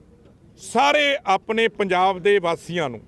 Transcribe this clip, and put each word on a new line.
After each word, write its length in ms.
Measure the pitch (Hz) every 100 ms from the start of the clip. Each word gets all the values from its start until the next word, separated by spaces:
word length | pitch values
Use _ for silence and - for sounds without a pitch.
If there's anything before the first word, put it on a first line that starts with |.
| - - - - - -
ਸਾਰੇ 600 | - 226 277 294 285 277 202
ਆਪਣੇ 420 | 190 - 220 226
ਪੰਜਾਬ 520 | 220 202 180 190 185
ਦੇ 200 | 196 202
ਵਾਸੀਆਂ 500 | 175 160 - 175 143
ਨੂੰ, 120 | 110